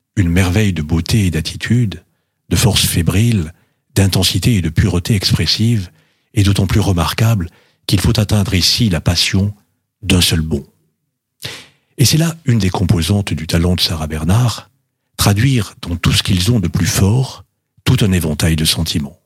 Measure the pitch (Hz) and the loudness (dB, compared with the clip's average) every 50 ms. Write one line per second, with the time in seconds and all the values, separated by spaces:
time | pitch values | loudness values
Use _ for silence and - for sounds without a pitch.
0 | _ _ - 110 95 85 85 92 95 87 87 107 110 101 90 80 76 76 82 82 | _ _ -4 -2 0 0 2 0 0 2 2 0 0 0 -2 -2 -4 -2 -2 -2
1 | 82 - - 113 98 90 78 80 80 - - - - - 113 123 120 98 87 85 | 0 0 0 2 2 0 0 -2 -4 -6 -8 -8 -2 -2 0 0 0 -2 -4 -8
2 | _ _ _ _ _ _ _ _ _ - 87 - - 110 92 - - - - 92 | _ _ _ _ _ _ _ _ _ -4 -2 2 2 2 2 2 -2 0 -2 0
3 | 82 85 87 98 113 120 113 98 78 78 - _ _ _ _ _ _ _ - 101 | 0 0 2 2 2 2 2 0 -2 -4 -10 _ _ _ _ _ _ _ 0 0
4 | 98 98 - 98 90 - - 98 - 123 120 95 82 80 80 - - 98 - 90 | 2 2 2 0 0 0 0 0 0 2 2 2 0 0 0 2 2 2 2 0
5 | - - 120 95 - - - - 85 80 - - 107 117 120 104 90 - _ _ | 0 0 0 0 0 -2 -2 -2 -2 -2 0 0 0 0 0 0 -2 -6 _ _
6 | _ _ _ _ _ _ - 107 98 101 98 98 98 87 - 110 95 101 95 85 | _ _ _ _ _ _ -2 0 2 2 2 2 0 0 0 0 2 2 0 0
7 | 80 76 - - 113 110 117 98 82 - _ _ _ _ _ _ - - - 98 | 0 -2 -2 0 0 2 2 0 -2 -6 _ _ _ _ _ _ -6 -2 0 0
8 | - 143 110 - 104 - 110 104 95 - 95 90 - - - - 123 107 87 78 | 2 2 2 0 0 0 0 0 0 0 0 0 0 0 0 0 0 0 0 0
9 | - - 87 - - - - 95 98 104 - _ _ _ _ _ _ _ _ _ | 0 -2 0 0 -2 0 0 0 0 0 -2 _ _ _ _ _ _ _ _ _
10 | - 90 92 92 85 - - 80 78 80 80 69 - - _ _ _ _ _ _ | -4 0 0 2 2 0 0 -2 -2 -2 -4 -6 -6 -10 _ _ _ _ _ _
11 | _ _ _ _ _ _ _ _ - - - - - - _ _ _ _ _ - | _ _ _ _ _ _ _ _ -16 -16 -16 -16 -20 -20 _ _ _ _ _ 0
12 | 131 - - 151 165 165 160 - - - 117 110 95 92 - - 95 82 - 85 | 0 2 2 2 0 0 -4 -6 -2 0 0 2 2 0 0 0 0 2 2 2
13 | 80 85 101 101 95 - - 76 80 80 - 82 85 90 90 85 - - 92 78 | 2 0 0 0 0 -2 -4 -6 -6 -2 0 0 2 2 0 0 -2 -4 -4 -4
14 | 78 76 78 78 78 82 98 120 127 117 - - - _ _ _ _ _ _ _ | -6 -6 -6 -6 0 2 2 2 2 2 -2 -4 -12 _ _ _ _ _ _ _
15 | _ _ _ - - 107 101 101 123 139 135 120 95 - - - - 90 87 82 | _ _ _ -2 0 2 2 2 2 2 2 0 -2 -4 -8 -14 -8 -8 -6 -2
16 | - - 95 - - - 101 87 90 104 123 113 87 82 - 98 92 - - - | 0 0 0 0 0 0 0 0 2 2 0 0 0 -2 -2 -2 -2 0 0 0
17 | 98 95 110 131 131 - - - - _ _ _ _ _ _ _ - - 135 - | 2 2 2 0 -2 -4 -8 -16 -20 _ _ _ _ _ _ _ -2 -2 0 2
18 | 123 98 92 90 82 80 76 - - 85 80 80 80 78 - - 82 - - - | 2 2 2 0 0 -2 -2 0 0 0 0 2 0 -2 0 -2 -2 -2 -2 -4
19 | 71 69 - _ _ | -6 -6 -12 _ _